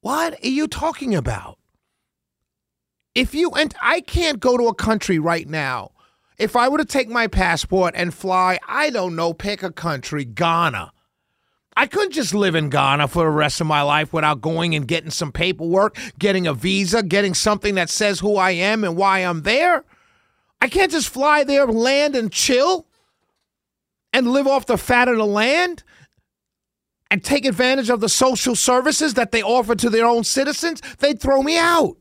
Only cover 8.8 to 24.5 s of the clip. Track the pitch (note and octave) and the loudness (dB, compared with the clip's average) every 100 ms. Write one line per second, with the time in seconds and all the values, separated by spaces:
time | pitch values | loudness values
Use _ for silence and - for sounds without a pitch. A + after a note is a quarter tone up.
8.8 | D4+ A#3 F3+ E3 E3+ E3 G3+ G#3 F#3 - | -2 -2 -4 -2 -4 -4 -6 -6 -8 -6
9.8 | E3 C#3 - D3 C3 G#2+ E3+ E3 E3 G#2+ | -6 -6 -6 -8 -8 -2 0 2 0 -2
10.8 | E2+ _ _ _ _ _ _ _ _ - | -10 _ _ _ _ _ _ _ _ -2
11.8 | C4+ F#4+ G4+ D4 G3+ G3+ G3 D#3+ D3+ C#3 | 0 0 -2 -2 -2 0 0 0 0 0
12.8 | C#3 C#3+ C#3+ E3+ D#3+ D3+ D3 - D#3 D3 | 2 2 0 0 0 2 0 -2 -2 0
13.8 | C#3+ D3 D3+ E3 D3+ C#3+ D#3 E3 E3+ D#3 | 2 0 -2 -2 0 -2 -2 -2 -2 -2
14.8 | C3 E3 D#3 - D#3 - F3 F#3 E3 F#3 | -2 -4 -4 -8 -6 -2 -4 -2 0 2
15.8 | G#3 - G#3+ - G3+ F#3+ E3+ C3 F3 F#3+ | 0 -2 -16 -4 0 0 -2 -2 -2 0
16.8 | F#3+ A3+ G3 G3 G3+ - G#3+ G#3 G#3 G3 | 0 0 0 0 0 0 0 0 -2 -2
17.8 | E3+ - G#3+ F#3 G3 G#3 F#3 F3 F#3+ A3 | -2 0 0 0 0 2 2 2 0 0
18.8 | G3+ E3 G3 F#3+ F3+ E3+ D#3 B3 F4 E4 | -2 0 2 2 0 -2 0 2 2 0
19.8 | - _ _ _ _ _ _ _ B3 F#4 | -2 _ _ _ _ _ _ _ 2 4
20.8 | F#4 D#4 A#3 B3+ C#4+ D4 C#4 C#4 C#4 A3+ | 2 2 -4 0 2 2 4 2 2 2
21.8 | A#3+ C#4 D4 C#4 A3+ - - B3+ D4+ F#4 | 2 2 2 0 -2 -2 0 2 2 0
22.8 | - _ _ _ _ _ _ _ _ _ | -4 _ _ _ _ _ _ _ _ _
23.8 | _ _ _ B3+ A#3+ C4+ C#4 | _ _ _ 0 2 2 2